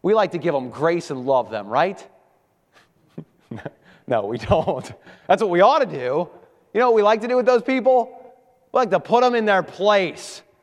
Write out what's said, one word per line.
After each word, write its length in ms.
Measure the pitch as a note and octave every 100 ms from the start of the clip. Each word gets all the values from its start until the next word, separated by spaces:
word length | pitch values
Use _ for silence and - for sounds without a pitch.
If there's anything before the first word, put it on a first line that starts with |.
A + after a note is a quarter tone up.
We 120 | F3
like 180 | A3 F#3+
to 60 | F3
give 160 | E3+
them 160 | C#3+ B2+
grace 400 | A#2 D#3 F3 E3
and 160 | C3+ B2+
love 240 | C3+ A2
them, 180 | A2 G2+
right? 400 | A#2+ F3 G3 - _ _ _ _ _ _ _ _ _ _ - - _ _
<laughs> 80 | A2+ - _ _ _ -
No, 200 | A#2+ G2+
we 100 | A#2+
don't. 540 | - D#3 - C#3 - - - - -
That's 140 | F#3+
what 80 | G#3
we 120 | F3
ought 180 | G3+ D4+
to 80 | A#3+
do. 420 | D3+ B2 C#3+ F3 - - _ _
You 60 | G3+
know 120 | B3
what 40 | A3+
we 60 |
like 200 | G#3 A3+
to 60 | A#3
do 80 | B3+
with 120 | B3
those 160 | B3
people? 720 | A#3+ C4 A#3+ B3+ A3+ - - _ _ _ _
We 60 | -
like 140 | A#3
to 80 | F3
put 220 | - A3+
them 120 | B3+
in 120 | A#3+ A3
their 180 | F#3+
place. 800 | - - G3 G#3 F3 - - - _ _